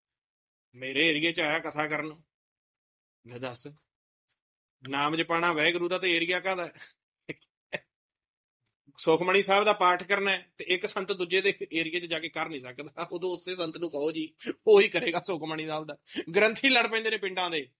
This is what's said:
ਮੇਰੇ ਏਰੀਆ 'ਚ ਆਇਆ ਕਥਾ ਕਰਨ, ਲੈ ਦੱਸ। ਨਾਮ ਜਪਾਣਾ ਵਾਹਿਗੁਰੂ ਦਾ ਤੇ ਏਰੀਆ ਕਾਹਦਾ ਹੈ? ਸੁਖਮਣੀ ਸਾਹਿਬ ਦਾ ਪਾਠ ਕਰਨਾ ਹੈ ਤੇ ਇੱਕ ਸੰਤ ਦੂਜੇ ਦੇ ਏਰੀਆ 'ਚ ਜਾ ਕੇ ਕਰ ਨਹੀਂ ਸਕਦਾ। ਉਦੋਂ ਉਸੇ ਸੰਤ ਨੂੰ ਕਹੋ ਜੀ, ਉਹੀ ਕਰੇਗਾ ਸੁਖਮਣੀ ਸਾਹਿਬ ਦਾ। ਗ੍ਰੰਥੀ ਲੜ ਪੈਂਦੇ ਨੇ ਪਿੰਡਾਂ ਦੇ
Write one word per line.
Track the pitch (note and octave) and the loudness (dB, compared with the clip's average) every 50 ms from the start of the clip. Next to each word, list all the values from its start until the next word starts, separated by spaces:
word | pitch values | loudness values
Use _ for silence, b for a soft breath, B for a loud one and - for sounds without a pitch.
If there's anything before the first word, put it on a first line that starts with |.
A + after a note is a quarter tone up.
| _ _ _ _ _ _ _ _ _ _ _ _ _ _ - | _ _ _ _ _ _ _ _ _ _ _ _ _ _ -18
ਮੇਰੇ | B2 C3 C3 C3+ C#3 D#3+ E3 | -12 -10 -4 0 2 2 2
ਏਰੀਆ | D#3 D3+ D#3 E3+ | 2 2 0 0
'ਚ | E3 F3 | 0 0
ਆਇਆ | E3 D3 D3+ E3 | -2 0 -2 -2
ਕਥਾ | D#3+ D#3 D3 D3+ D#3 | -4 -4 -4 -4 -4
ਕਰਨ, | D3+ D3+ D3+ D3+ D#3 D3+ - _ _ _ _ _ _ _ _ _ _ _ _ _ _ _ _ _ _ _ _ _ | -2 -2 -4 -6 -8 -10 -16 _ _ _ _ _ _ _ _ _ _ _ _ _ _ _ _ _ _ _ _ _
ਲੈ | A2+ B2 | -16 -12
ਦੱਸ। | A#2+ B2+ C3 A#2+ - - D3 D3 _ _ _ _ _ _ _ _ _ _ _ _ _ _ _ _ _ _ _ _ _ C3 B2+ | -8 -8 -8 -8 -10 -14 -16 -18 _ _ _ _ _ _ _ _ _ _ _ _ _ _ _ _ _ _ _ _ _ -10 -6
ਨਾਮ | C#3 C#3 C#3+ D3+ D#3+ | -2 0 0 0 0
ਜਪਾਣਾ | E3 E3 D#3+ E3+ E3+ E3+ F3 E3+ | 0 0 0 2 2 2 2 2
ਵਾਹਿਗੁਰੂ | D3+ D3+ E3 E3+ F3+ F3 F3 | 4 2 2 2 0 -2 -2
ਦਾ | F#3 | -2
ਤੇ | F#3 F#3 F#3 E3+ | 0 0 2 2
ਏਰੀਆ | E3 E3 E3+ F3+ F3+ | 2 2 0 -2 -2
ਕਾਹਦਾ | F3 F#3+ F#3+ F3+ E3+ | -2 -2 -4 -4 -4
ਹੈ? | D3+ - B B B B _ _ _ _ _ _ - D#3+ _ _ _ _ _ _ - - - _ _ _ _ _ _ _ _ _ _ _ _ _ _ _ _ _ _ _ _ _ _ - | -10 -10 B B B B _ _ _ _ _ _ -14 -14 _ _ _ _ _ _ -12 -12 -12 _ _ _ _ _ _ _ _ _ _ _ _ _ _ _ _ _ _ _ _ _ _ -12
ਸੁਖਮਣੀ | - - E3 D#3+ D#3+ F3+ F3+ F#3 G3 | -4 2 2 4 4 4 4 4 4
ਸਾਹਿਬ | F#3+ F#3+ G3 G3+ G#3 | 4 4 4 4 4
ਦਾ | G#3+ G3+ | 4 4
ਪਾਠ | G3+ F#3 F3+ F3+ F3 F#3 | 4 4 4 4 2 0
ਕਰਨਾ | - G3+ G3 G3 G3 | -2 0 0 2 0
ਹੈ | F#3+ F3+ F3+ _ _ | 0 -2 -4 _ _
ਤੇ | - - | -10 -4
ਇੱਕ | - F#3 F3 G#3 | -2 -2 -2 -2
ਸੰਤ | G3+ - G#3 F#3+ F3+ | -4 -4 -4 -4 -4
ਦੂਜੇ | G3+ F3+ F3+ E3+ F3 F#3+ | -4 -4 -2 0 0 0
ਦੇ | F#3+ G3 F3+ - G3+ - D3 | 2 0 -2 -2 -6 -4 -4
ਏਰੀਆ | E3 E3 D#3+ D#3+ F3 | -4 -2 -2 -4 -6
'ਚ | E3+ | -4
ਜਾ | E3 E3 D#3+ | -4 -6 -6
ਕੇ | D#3+ D#3+ | -6 -6
ਕਰ | - D#3+ D#3+ D#3+ | -6 -6 -6 -6
ਨਹੀਂ | D#3+ C3+ | -8 -12
ਸਕਦਾ। | B2 B2 B2 C3+ D3 D3+ - - E3+ E3+ | -12 -12 -14 -14 -14 -12 -10 -10 -10 -8
ਉਦੋਂ | F3 E3+ F3 F#3 | -8 -6 -6 -6
ਉਸੇ | F3+ D#3+ - F#3 F#3 | -6 -6 -8 -10 -6
ਸੰਤ | F3+ E3 D#3+ D#3+ | -4 -6 -6 -6
ਨੂੰ | D#3+ E3+ E3+ | -6 -8 -6
ਕਹੋ | - C#3+ D3 D#3+ | -4 -4 -4 -4
ਜੀ, | D#3+ D#3+ D#3 - _ - B A#3 B B - | -4 -4 -8 -10 _ -14 B -10 B B 6
ਉਹੀ | A3 G#3+ G3+ G#3 | 8 10 10 10
ਕਰੇਗਾ | G#3 - E3+ - E3+ E3 F3 | 8 4 0 0 0 -2 -2
ਸੁਖਮਣੀ | - - F#3 D3+ D#3 D#3 D#3+ D#3 D#3 | -4 -4 -6 -6 -4 -6 -6 -6 -4
ਸਾਹਿਬ | D#3 D#3 D#3 D#3 | -4 -6 -6 -6
ਦਾ। | D3+ D3 - _ B B B B B E3 | -8 -14 -16 _ B B B B B 2
ਗ੍ਰੰਥੀ | G3+ G#3 A3 A3+ - - C4+ | 4 4 4 2 2 2 4
ਲੜ | C4 A#3+ A3+ | 4 4 2
ਪੈਂਦੇ | G#3+ A3 A3+ A3 A3 | 2 0 -2 -2 -2
ਨੇ | A3 | -4
ਪਿੰਡਾਂ | G#3 G3+ F#3+ F#3 F#3 F3+ F3 | -4 -4 -4 -4 -2 -2 -2
ਦੇ | E3 D#3 C3+ B2 _ | -2 -4 -6 -8 _